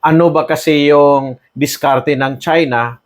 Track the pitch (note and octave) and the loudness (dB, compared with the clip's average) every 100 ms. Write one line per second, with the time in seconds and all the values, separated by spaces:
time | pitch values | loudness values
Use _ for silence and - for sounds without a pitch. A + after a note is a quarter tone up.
0 | D#3 D#3+ E3+ D#3 D3+ D#3 - D3 C#3+ D3 | 2 2 2 2 -2 -4 0 0 4 4
1 | C#3+ C#3+ C3+ B2+ _ - C#3+ - C#3 C3 | 4 2 -2 -12 _ -6 -6 -2 -2 -2
2 | B2+ C3+ C3+ C3 - E3 D#3 A#2+ A#2 A#2+ | -2 -2 -4 -6 -2 0 0 -2 -4 -8